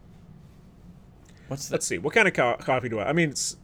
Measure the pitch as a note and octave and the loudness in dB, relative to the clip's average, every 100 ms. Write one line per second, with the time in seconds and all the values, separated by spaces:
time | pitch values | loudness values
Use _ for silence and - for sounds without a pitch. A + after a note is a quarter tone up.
0 | - - - - - - - - - - | -20 -20 -20 -20 -20 -20 -20 -20 -20 -20
1 | - - - - - C3+ - E3 - - | -20 -20 -20 -20 -12 -10 -4 -4 -2 -4
2 | D3+ A3+ F#3 - B2 - - B2+ A#2+ A2 | 0 2 2 4 2 0 0 0 0 -2
3 | G2 E3 D#3 B2+ - - | 0 2 2 0 -6 -8